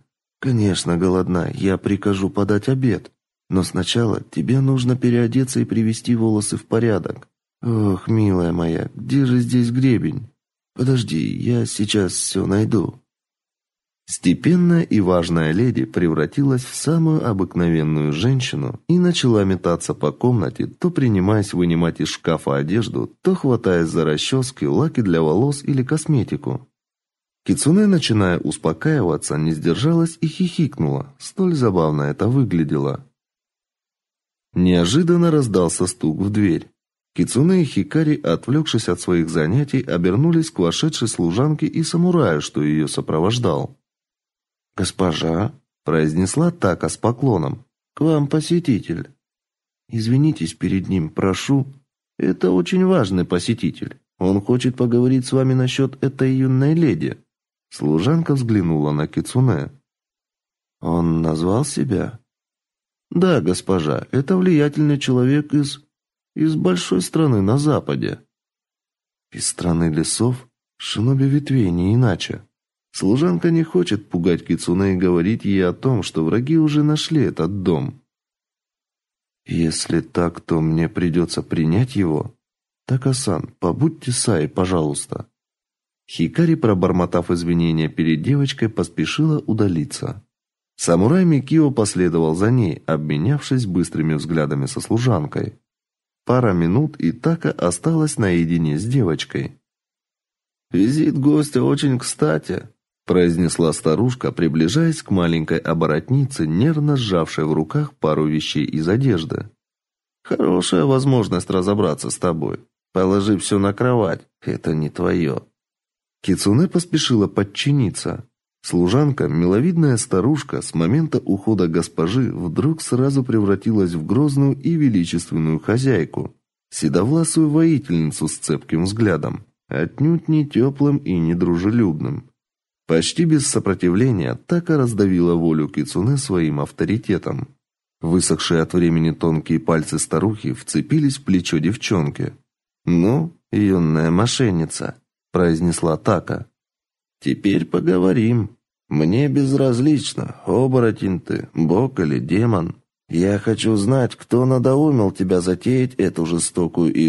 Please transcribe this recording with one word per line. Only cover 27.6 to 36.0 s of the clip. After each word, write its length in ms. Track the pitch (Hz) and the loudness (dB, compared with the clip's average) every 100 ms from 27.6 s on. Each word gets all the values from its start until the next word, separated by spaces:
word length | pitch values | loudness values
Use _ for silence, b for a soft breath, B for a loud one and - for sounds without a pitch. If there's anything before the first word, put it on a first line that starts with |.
| 143 185 208 | 2 4 4
начиная 540 | 175 - 107 95 87 | 2 2 2 2 0
успокаиваться, 1000 | - - 82 78 151 151 87 73 - 73 | -2 -4 -4 -2 0 0 0 -2 -4 -2
не 140 | 78 | -2
сдержалась 640 | 78 85 82 143 170 165 - | -2 -2 0 2 2 0 -2
и 60 | 160 | -6
хихикнула. 840 | - 185 - 143 - 76 69 - - | -2 -4 -2 -2 -2 -4 -4 -8 -16
Столь 360 | - - 185 156 | -12 -4 -2 2
забавно 480 | 120 92 78 76 | 2 2 2 0
это 260 | 73 71 101 | -2 0 0
выглядело. 760 | 135 113 87 73 76 69 67 - _ _ _ _ _ _ _ _ _ _ _ _ _ _ | 2 2 0 0 -2 -2 -6 -12 _ _ _ _ _ _ _ _ _ _ _ _ _ _
Неожиданно 800 | - 90 87 87 139 170 175 170 | 0 4 4 4 2 2 4 4
раздался 540 | 151 123 95 85 - 90 | 2 2 2 0 0 -4
стук 340 | - | -2